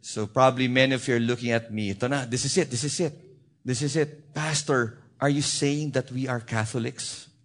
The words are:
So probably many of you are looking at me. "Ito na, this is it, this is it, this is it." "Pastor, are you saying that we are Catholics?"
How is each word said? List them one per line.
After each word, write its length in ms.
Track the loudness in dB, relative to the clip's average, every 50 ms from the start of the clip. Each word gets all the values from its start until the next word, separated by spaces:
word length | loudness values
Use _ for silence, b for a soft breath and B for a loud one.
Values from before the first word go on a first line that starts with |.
So 260 | -12 -10 -6 -6 -6 -2
probably 400 | 4 6 6 6 6 4 0 2
many 260 | 4 4 4 4 4
of 140 | 0 0 2
you 80 | 2
are 40 | 2
looking 320 | 2 2 0 -2 0 0
at 220 | 0 0 0 -2 -6
me. 160 | -4 -4 -4
"Ito 180 | -2 -2 -2 -2
na, 180 | 0 -2 -2
this 200 | -4 -4 -4 -2
is 100 | 0 2 2
it, 120 | 2 2
this 140 | 0 -4 -4
is 160 | -4 -2 -2
it, 140 | -2 -4 -4 -8 -20 -20 -20 -20 _ _ _ _ _
this 160 | -4 -2 -2
is 140 | -2 -2 0
it." 380 | 0 0 0 -2 -18 -20 -12 -6
"Pastor, 680 | -4 -2 -2 -2 -2 0 2 2 2 2 0 -4 -12 -20 -20 _ _
are 100 | 0 2
you 120 | 2 2
saying 500 | 0 0 -2 0 0 0 0 0 -2 0
that 200 | -2 -2 -2 -2
we 160 | -6 -4 -4 -2
are 120 | -4 -4
Catholics?" 880 | -4 -2 -2 -2 -2 -2 -2 -4 -4 -4 -6 -8 -10 -10 -10 -14 -16 -20 _ _ _